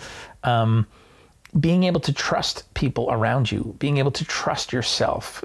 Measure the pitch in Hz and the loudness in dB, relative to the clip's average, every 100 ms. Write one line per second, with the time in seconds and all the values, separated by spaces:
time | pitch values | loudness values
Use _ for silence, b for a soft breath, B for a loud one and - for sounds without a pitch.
0 | B B B - 127 117 110 113 104 B | B B B -4 2 4 4 2 0 B
1 | B B B _ - 151 165 180 180 175 | B B B _ -4 2 4 4 4 2
2 | - 139 - - - - - - 131 117 | 0 -2 0 0 -2 -6 -10 -2 -2 0
3 | 123 117 113 127 113 104 113 - 139 143 | 0 0 2 2 0 -2 -4 -4 0 2
4 | 139 - 160 - - 147 - 127 - - | 0 -2 -4 -4 -2 -4 -2 -4 -2 0
5 | 113 - - - | 0 -2 -6 -12